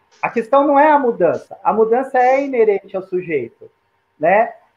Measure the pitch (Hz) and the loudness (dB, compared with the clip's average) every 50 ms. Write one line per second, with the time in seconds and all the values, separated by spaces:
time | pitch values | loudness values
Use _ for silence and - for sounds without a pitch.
0 | _ _ _ _ - - - 240 226 226 277 277 285 302 285 277 294 311 294 285 | _ _ _ _ -8 -6 -4 -6 -2 0 0 2 2 2 2 2 4 4 2 2
1 | 262 240 - 180 180 156 127 113 - _ - - - 170 196 214 220 220 226 254 | 0 -2 0 0 0 0 0 -4 -8 _ -20 -6 -4 -2 0 0 2 2 0 -2
2 | 269 262 - 254 247 254 262 277 285 277 262 240 220 214 202 190 - - - 190 | -2 -2 0 0 2 2 2 0 -2 -2 -2 0 0 0 0 -2 -6 -10 -12 -12
3 | 180 - 180 180 - 160 160 135 117 117 - _ - - _ _ _ _ _ _ | -8 -6 -8 -8 -6 -4 -6 -6 -6 -8 -14 _ -20 -20 _ _ _ _ _ _
4 | _ _ _ - 147 170 190 208 185 - - - _ _ _ | _ _ _ -4 0 2 2 2 2 0 -6 -14 _ _ _